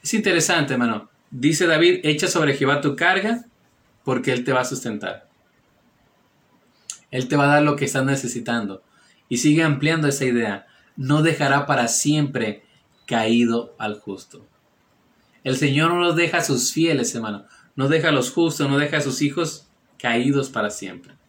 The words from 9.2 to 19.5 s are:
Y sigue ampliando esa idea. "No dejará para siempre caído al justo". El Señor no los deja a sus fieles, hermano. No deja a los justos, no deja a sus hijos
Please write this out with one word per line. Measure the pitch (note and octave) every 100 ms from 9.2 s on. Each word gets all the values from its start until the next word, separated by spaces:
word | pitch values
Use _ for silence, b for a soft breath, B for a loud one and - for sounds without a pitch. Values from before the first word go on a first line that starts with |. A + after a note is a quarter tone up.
| b
Y | A#2+
sigue | D3+ D3+
ampliando | D#3+ C#3 D3 D#3+ D3
esa | C#3 C3
idea. | A#2+ A2+ G2 - b b
"No | - C3 D3+
dejará | D#3+ D3+ C#3+ C#3+
para | C#3+ C3 A#2
siempre | - D3 D3+ C#3+ C3 A2 G#2 b b _ _ -
caído | A#2 A2 A#2 A#2 A#2 A#2 -
al | A2 G#2
justo". | - G2 - - - _ _ _ _ _ _ _ b b
El | C3+ C3
Señor | D3 C#3 E3
no | F3
los | F3 D#3+
deja | E3+ F3
a |
sus | D#3+ B2+ A#2+
fieles, | - E3 C#3+ A#2
hermano. | A#2+ A2+ G2+ - b b
No | - C3+
deja | D#3+ D#3+
a |
los | C#3+ A#2+
justos, | - E3 D#3 C#3
no | C#3
deja | D3 D3+
a |
sus | C#3 C3+
hijos | D3 D#3 D#3+